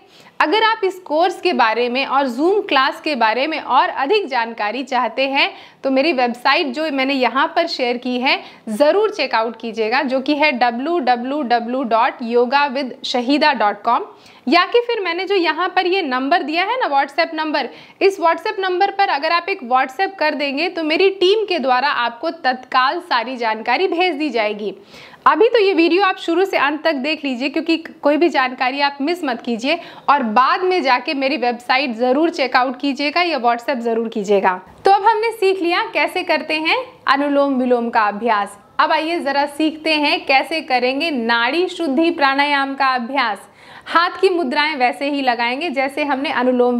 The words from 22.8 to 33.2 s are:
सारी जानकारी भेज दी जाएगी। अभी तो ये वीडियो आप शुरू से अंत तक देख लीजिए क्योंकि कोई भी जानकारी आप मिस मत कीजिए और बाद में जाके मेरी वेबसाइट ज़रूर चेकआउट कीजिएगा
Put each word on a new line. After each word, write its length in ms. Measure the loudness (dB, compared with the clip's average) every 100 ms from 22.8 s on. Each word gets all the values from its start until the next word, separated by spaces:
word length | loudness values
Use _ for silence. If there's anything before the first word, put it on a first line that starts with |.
| 2 0
सारी 360 | -2 -2 -2 -4
जानकारी 520 | -4 -2 0 0 0
भेज 260 | 2 0
दी 160 | 0 -2
जाएगी। 440 | 0 -2 -2 -8 -10 -14 -20 -20 -2 2
अभी 220 | 4 4
तो 100 | 4
ये 140 | 4
वीडियो 280 | 4 4 4
आप 160 | 2 -2
शुरू 260 | -2 0
से 120 | 0 0
अंत 260 | 0 0
तक 100 | -2
देख 300 | -2 -2 -4
लीजिए 240 | -4 -4 -4
क्योंकि 280 | -2 0 -2
कोई 400 | -4 -4 0 2
भी 120 | 2
जानकारी 520 | 2 -2 -2 -4 0
आप 180 | -2 -2
मिस 240 | -4 -2
मत 180 | -4 -4
कीजिए 360 | -4 -4 -2 -2 -6 -6 0
और 140 | 2
बाद 400 | 2 2 4 2
में 200 | 0 0
जाके 320 | 2 0 0
मेरी 220 | -2 -2 0
वेबसाइट 560 | -2 -2 0 0 0
ज़रूर 380 | 0 0 2 2
चेकआउट 500 | 0 0 2 0 -2
कीजिएगा 420 | -4 -2 -2 0